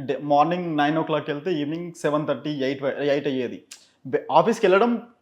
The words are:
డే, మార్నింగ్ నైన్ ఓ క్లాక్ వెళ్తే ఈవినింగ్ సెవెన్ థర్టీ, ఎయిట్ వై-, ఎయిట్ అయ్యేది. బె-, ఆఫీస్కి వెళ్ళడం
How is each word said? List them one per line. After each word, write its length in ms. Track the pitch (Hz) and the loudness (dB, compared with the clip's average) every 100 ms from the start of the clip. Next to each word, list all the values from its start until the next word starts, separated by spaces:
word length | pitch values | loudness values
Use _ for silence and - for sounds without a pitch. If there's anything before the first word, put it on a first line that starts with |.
డే, 180 | 127 135 | -6 -4
మార్నింగ్ 540 | 147 143 156 180 175 151 | 2 4 4 2 -2 0
నైన్ 220 | 147 160 | 0 0
ఓ 40 | |
క్లాక్ 280 | 160 151 151 | 0 -2 -2
వెళ్తే 220 | 147 151 | -6 -4
ఈవినింగ్ 400 | 160 147 165 175 | -4 -4 -6 -8
సెవెన్ 340 | 165 156 151 151 | -6 -2 -2 -2
థర్టీ, 240 | 131 151 | -4 -4
ఎయిట్ 320 | 147 131 135 | -4 -4 -2
వై-, 120 | 135 | -4
ఎయిట్ 320 | 120 143 143 143 | -2 0 0 0
అయ్యేది. 380 | 131 117 104 _ - _ _ 135 | -4 -4 -8 _ -20 _ _ -4
బె-, 260 | 139 - | -4 2
ఆఫీస్కి 340 | 143 180 220 190 | 4 4 2 4
వెళ్ళడం 360 | 190 240 226 - _ | 6 4 0 -6 _